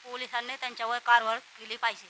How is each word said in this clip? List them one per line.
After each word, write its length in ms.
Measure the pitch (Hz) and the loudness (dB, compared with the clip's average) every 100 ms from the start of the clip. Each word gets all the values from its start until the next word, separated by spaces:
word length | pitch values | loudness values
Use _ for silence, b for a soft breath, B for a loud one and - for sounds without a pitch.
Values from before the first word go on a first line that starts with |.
पोलिसांनी 520 | 247 247 254 240 240 269 | -10 -8 -4 -4 -6 -6
त्यांच्यावर 440 | 254 233 226 240 | -8 -6 -4 -2
कारवाई 400 | 240 240 220 233 - - | 6 6 6 -2 -6 -18
केली 180 | 220 233 | -12 -4
पाहिजे. 300 | 233 202 185 | -2 -4 -12